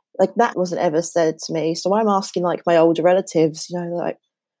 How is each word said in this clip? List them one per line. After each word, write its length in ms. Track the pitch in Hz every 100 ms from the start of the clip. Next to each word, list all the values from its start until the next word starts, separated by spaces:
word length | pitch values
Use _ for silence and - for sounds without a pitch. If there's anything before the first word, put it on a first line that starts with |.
| _ -
Like, 140 | 185 202
that 200 | 233 -
wasn't 240 | 180 170
ever 200 | 175 151
said 340 | 165 175 160 160 -
to 80 |
me. 220 | 165 156 165
So 180 | 180
I'm 140 | 208 214
asking, 340 | 196 196 185
like, 200 | 175 - -
my 120 | 170
older 260 | 165 165
relatives, 680 | 170 185 190 165 160 160 -
you 100 | 175
know, 160 | 170 175
like, 220 | 160 - _ _ _ _